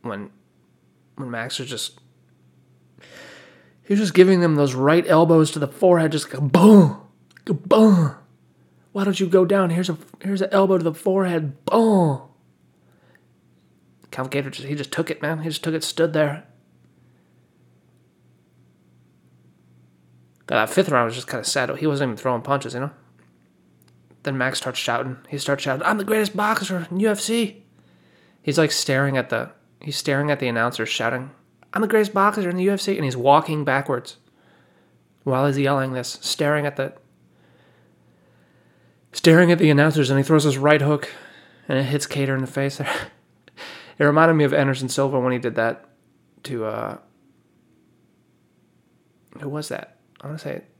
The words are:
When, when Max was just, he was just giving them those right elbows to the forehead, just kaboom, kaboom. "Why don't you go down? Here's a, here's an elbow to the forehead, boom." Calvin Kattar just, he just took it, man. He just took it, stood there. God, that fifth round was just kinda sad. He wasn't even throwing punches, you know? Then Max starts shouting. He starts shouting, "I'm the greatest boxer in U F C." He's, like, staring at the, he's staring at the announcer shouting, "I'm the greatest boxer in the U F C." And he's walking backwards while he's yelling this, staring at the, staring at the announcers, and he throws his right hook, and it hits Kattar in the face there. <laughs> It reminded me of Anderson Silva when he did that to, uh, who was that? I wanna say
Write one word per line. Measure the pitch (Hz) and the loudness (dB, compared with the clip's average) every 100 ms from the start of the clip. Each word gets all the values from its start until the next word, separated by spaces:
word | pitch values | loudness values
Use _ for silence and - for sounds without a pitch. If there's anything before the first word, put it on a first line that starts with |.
When, | 120 101 101 _ _ _ _ _ _ _ _ - | -10 -12 -12 _ _ _ _ _ _ _ _ -16
when | 131 | -12
Max | 117 117 - | -10 -10 -10
was | 123 | -10
just, | 120 - _ _ _ _ _ _ _ _ _ _ _ - - - - - _ _ _ | -10 -12 _ _ _ _ _ _ _ _ _ _ _ -20 -20 -20 -20 -20 _ _ _
he | - | -2
was | 202 | 0
just | 202 | 2
giving | 180 185 185 | 6 6 6
them | 170 151 | 4 2
those | 143 | 2
right | 127 139 165 170 | 2 4 4 4
elbows | 160 165 165 156 | 4 6 6 4
to | 156 | 0
the | 139 | -6
forehead, | - 185 175 160 | 2 4 4 2
just | 151 - | -2 -6
kaboom, | 135 143 170 202 208 156 - - _ _ - - | -6 2 6 10 10 8 2 -16 _ _ -18 -6
kaboom. | 156 190 220 220 185 151 - _ _ _ _ _ _ _ | -6 2 6 6 6 2 -4 _ _ _ _ _ _ _
"Why | 202 | -4
don't | 196 185 | -2 -2
you | 190 | 2
go | 190 180 | 4 4
down? | 196 180 | 2 2
Here's | 170 185 | 0 -2
a, | 160 - - | -6 -10 -10
here's | 196 196 | -6 -4
an | 190 | -2
elbow | 196 190 185 | 0 2 2
to | |
the | 165 | 0
forehead, | 160 202 190 185 165 151 139 | -2 -2 0 0 -2 -4 -8
boom." | - 220 226 202 165 135 - _ _ _ _ _ _ _ _ _ _ _ _ _ _ _ _ _ _ | -2 2 4 2 2 -2 -10 _ _ _ _ _ _ _ _ _ _ _ _ _ _ _ _ _ _
Calvin | - 131 | -12 -8
Kattar | 139 139 | -6 -8
just, | - 135 | -12 -10
he | |
just | 147 139 | -10 -8
took | - 165 | -6 -6
it, | 156 | -6
man. | 151 160 | -6 -6
He | 160 | -6
just | 151 | -6
took | 165 | -6
it, | 160 | -6
stood | 156 - 165 | -6 -2 -2
there. | 156 147 156 - _ _ _ _ _ _ _ _ _ _ _ _ _ _ _ _ _ _ _ _ _ _ _ _ _ _ _ _ _ _ _ _ _ _ _ _ _ _ _ - | 0 -2 -4 -14 _ _ _ _ _ _ _ _ _ _ _ _ _ _ _ _ _ _ _ _ _ _ _ _ _ _ _ _ _ _ _ _ _ _ _ _ _ _ _ -4
God, | 113 | -2
that | 113 | 0
fifth | - 180 | 0 2
round | 131 117 | 2 0
was | |
just | 117 - | -6 -10
kinda | 123 | -8
sad. | 104 139 127 - | -4 -4 -4 -4
He | 156 | -2
wasn't | 143 135 | -2 -4
even | 107 | -4
throwing | 131 120 | -4 -4
punches, | 127 139 117 | -2 -4 -4
you | 123 | -8
know? | 143 - _ _ _ _ _ _ _ _ _ _ _ _ | -8 -10 _ _ _ _ _ _ _ _ _ _ _ _
Then | - 135 | -6 -2
Max | 127 131 | -2 -4
starts | 131 127 | -8 -6
shouting. | - 120 131 127 - | -4 -4 -4 -10 -12
He | 143 | -8
starts | - 143 | -4 -4
shouting, | 139 135 175 | -2 -2 -2
"I'm | 214 | -2
the | |
greatest | 202 220 208 196 | -2 -2 -2 -2
boxer | 214 220 190 180 160 | -2 -2 -4 -6 -6
in | 180 | -2
U | 220 | 0
F | 208 | 0
C." | - 233 226 - _ _ _ _ _ _ _ _ | -2 -2 -2 -8 _ _ _ _ _ _ _ _
He's, | - 147 | -4 0
like, | 156 | 0
staring | - - 135 139 135 | 0 -2 0 0 -2
at | 123 | -2
the, | 113 - _ _ _ | -6 -6 _ _ _
he's | 151 139 | -10 -6
staring | - 139 147 | -2 -2 0
at | 139 | -2
the | 127 | -2
announcer | 117 120 120 | -2 -2 -2
shouting, | 110 - 117 127 135 - _ _ _ | -6 -4 -4 -4 -10 -18 _ _ _
"I'm | 202 | -4
the | 214 | 0
greatest | 220 202 | 2 2
boxer | 196 202 208 180 | 2 0 0 -4
in | 180 | 0
the | |
U | 185 | 0
F | 196 | 0
C." | - 190 | -2 -2
And | 139 | -4
he's | 123 | 0
walking | 127 143 160 151 | 4 4 2 -4
backwards | 139 135 143 123 - - _ _ _ _ _ _ _ _ _ _ | 0 -2 -2 -6 -8 -20 _ _ _ _ _ _ _ _ _ _
while | 143 131 143 | -4 0 0
he's | 139 | 0
yelling | 139 139 131 | 0 0 -2
this, | 127 120 - | -6 -8 -10
staring | - - 147 151 143 | -8 -2 0 0 -2
at | 139 | -4
the, | 135 - _ _ _ _ _ _ _ _ _ _ _ _ _ _ _ _ _ _ _ _ _ | -8 -8 _ _ _ _ _ _ _ _ _ _ _ _ _ _ _ _ _ _ _ _ _
staring | - 170 160 175 | 0 4 6 4
at | 170 | 4
the | 151 | 4
announcers, | 143 156 156 131 | 4 4 2 0
and | 135 | 0
he | |
throws | 139 156 | 2 2
his | 147 135 | 2 0
right | 143 151 | 2 2
hook, | 143 147 - - - - - _ - | 2 -2 -6 -16 -20 -20 -20 _ -4
and | 135 | -4
it | |
hits | 135 143 - | -2 -4 -4
Kattar | 143 135 | -4 -4
in | 131 | -4
the | 131 | -6
face | 135 139 139 | -4 -6 -6
there. | - | -8
<laughs> | - - _ _ _ _ - - - - - | -8 -10 _ _ _ _ -20 -20 -18 -20 -2
It | |
reminded | 147 151 165 | 2 4 4
me | 160 | 4
of | 147 | 2
Anderson | 147 139 131 131 | 2 0 -2 -4
Silva | 135 135 135 | -2 -2 0
when | 123 | -2
he | 123 | -2
did | 120 113 | -4 -2
that | 117 113 - _ _ _ _ _ | -2 -4 -16 _ _ _ _ _
to, | - 117 | -12 -8
uh, | 110 110 107 101 _ _ _ _ _ _ _ _ _ _ _ _ _ _ _ _ _ _ _ _ _ _ _ - | -6 -8 -10 -12 _ _ _ _ _ _ _ _ _ _ _ _ _ _ _ _ _ _ _ _ _ _ _ -16
who | 143 | -10
was | 147 151 | -10 -10
that? | - - _ _ _ | -12 -14 _ _ _
I | 143 | -14
wanna | 156 | -12
say | - - _ | -10 -12 _